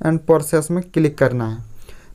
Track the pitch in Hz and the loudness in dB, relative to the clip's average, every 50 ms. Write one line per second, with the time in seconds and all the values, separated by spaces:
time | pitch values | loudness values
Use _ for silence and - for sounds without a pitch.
0 | - 156 165 160 160 - 165 156 156 - - 160 151 - 170 180 180 - - 160 | -2 0 0 2 4 4 4 4 2 2 0 0 0 0 -2 -4 -4 -2 0 2
1 | 160 151 151 - 139 127 120 123 117 110 110 113 113 - - - - - - - | 2 2 2 2 2 2 2 0 -4 -4 -6 -8 -10 -14 -16 -16 -16 -16 -18 -18
2 | - - - | -18 -18 -6